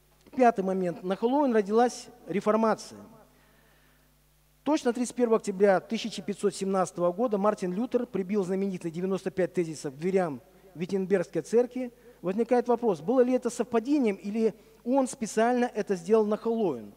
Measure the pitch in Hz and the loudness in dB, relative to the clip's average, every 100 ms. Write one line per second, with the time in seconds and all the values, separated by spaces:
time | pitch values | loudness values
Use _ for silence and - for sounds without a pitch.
0 | _ _ - 269 240 226 190 190 180 - | _ _ -6 4 4 4 0 -2 -2 -4
1 | 185 190 233 277 277 220 196 220 247 - | -6 -2 0 2 2 2 2 4 4 0
2 | - - - 180 214 214 226 202 - 107 | -16 -16 -6 -2 2 2 2 0 -6 -18
3 | 202 - - _ _ _ _ _ _ _ | -20 -20 -20 _ _ _ _ _ _ _
4 | _ _ _ _ _ _ - 302 247 240 | _ _ _ _ _ _ -2 0 0 -2
5 | 240 - 240 220 - 190 202 180 - 226 | -4 0 2 2 0 2 4 4 0 -6
6 | 226 202 196 196 208 - 196 190 180 - | -6 -8 -8 -2 -2 -2 -2 0 -2 0
7 | 175 180 247 202 208 208 185 180 247 240 | -2 0 0 2 0 0 -2 -4 -2 -2
8 | 240 190 185 208 180 190 196 180 170 165 | -2 -4 -2 -2 0 -2 -2 -4 -8 -6
9 | 190 190 180 - 175 185 160 151 151 135 | -4 -4 -4 -2 -2 -2 -4 -6 -10 -6
10 | 175 190 170 127 - - - 147 180 196 | -2 0 0 -4 -14 -20 -16 -10 -4 -4
11 | 185 196 170 165 - 226 247 254 247 - | 0 0 0 -6 0 0 0 -2 -8 -12
12 | - - 170 196 226 247 240 233 240 160 | -20 -10 -4 -2 0 2 2 0 0 0
13 | 165 262 247 254 240 - 226 233 233 294 | 2 2 4 2 -2 -4 -2 -2 0 2
14 | 226 196 202 226 220 - - - 240 269 | 2 -2 -4 -2 -2 -2 -14 -10 -2 0
15 | 262 - 214 214 233 247 247 226 196 185 | 0 -4 -4 0 2 2 0 -2 -4 -4
16 | 165 220 208 208 233 226 190 120 104 | 2 2 4 0 -2 0 -2 -2 -10